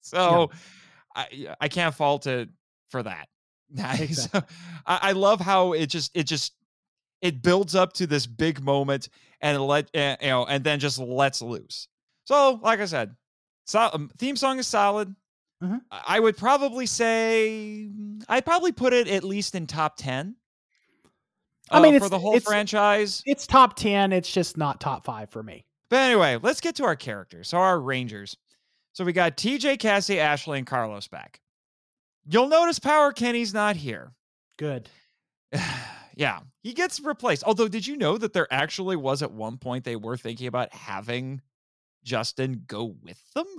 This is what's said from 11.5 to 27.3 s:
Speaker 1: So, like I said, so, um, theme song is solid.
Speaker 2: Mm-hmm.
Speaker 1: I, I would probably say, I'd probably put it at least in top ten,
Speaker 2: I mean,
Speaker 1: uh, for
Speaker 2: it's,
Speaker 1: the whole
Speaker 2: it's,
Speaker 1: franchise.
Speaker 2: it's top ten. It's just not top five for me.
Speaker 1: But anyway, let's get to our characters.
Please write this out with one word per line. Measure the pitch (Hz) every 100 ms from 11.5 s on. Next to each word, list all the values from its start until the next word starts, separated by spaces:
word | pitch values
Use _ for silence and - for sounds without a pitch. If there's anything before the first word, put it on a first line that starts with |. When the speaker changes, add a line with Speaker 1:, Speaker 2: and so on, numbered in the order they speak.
| 120 90 - - _ _ _ -
Speaker 1:
So, | 285 277 240
like | 220 220
I | 202
said, | 156 110 - _ _ _ _ -
so, | 214 226
um, | 160 147 _
theme | 254 269
song | 269 262
is | 247
solid. | 220 202 202 202 196 _ _ _ _
Speaker 2:
Mm-hmm. | 180 226 -
Speaker 1:
I, | - -
I | 196
would | 226 214
probably | 220 277 277 240 247
say, | - 226 226 226 226 220 220 214 214 214 202 208 214 -
I'd | 247 262
probably | 349 359
put | - 254
it | 247 233
at | 196
least | 185 196 202 185
in | 160
top | 151 156 -
ten, | 139 127 170 240 _ _ _ _ _ _ _ _ _ _ _ _ _
Speaker 2:
I | 311
mean, | 320 285
Speaker 1:
uh, |
for | 196
Speaker 2:
it's, |
Speaker 1:
the | 185
whole | 190 226
Speaker 2:
it's, | 220
Speaker 1:
franchise. | 208 208 214 208 208 208 190 -
Speaker 2:
it's | 285 -
top | 262 247 -
ten. | 220 202 196
It's | 185 175
just | - 170 -
not | 147 135
top | 151 131 -
five | 113 107
for | 113
me. | 110 - _ _ _
Speaker 1:
But | 247
anyway, | 262 226 160 120
let's | 170 302
get | 339 330
to |
our | 262 151
characters. | 131 104 92